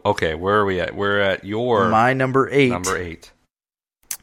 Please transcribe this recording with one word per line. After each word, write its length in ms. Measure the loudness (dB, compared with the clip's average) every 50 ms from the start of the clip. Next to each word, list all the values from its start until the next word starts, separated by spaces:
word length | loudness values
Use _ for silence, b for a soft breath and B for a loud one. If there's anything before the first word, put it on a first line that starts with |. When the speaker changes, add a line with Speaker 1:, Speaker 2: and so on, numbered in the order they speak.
| -2
Speaker 1:
okay, 300 | -2 -2 0 -2 -2 -2
where 200 | -2 -2 0 2 2
are 60 | 2
we 140 | 2 0 -2
at? 160 | -2 -4 -4
We're 240 | -4 -2 0 2 2
at 240 | 2 0 0 -2 -6
your 460 | -8 -6 -4 -2 0 2 2 2 4
Speaker 2:
My 240 | 4 4 4 2 2
number 360 | 0 -2 0 2 0 0 2
eight. 220 | 2 2 2 2
Speaker 1:
number 240 | 2 -2 -4 -4 -4
eight. 340 | -4 -6 -10 -12 -16 -20 -20 _ _ _ _ _ _ _ _ _ _ _ _ _ _ _ _ -12 -12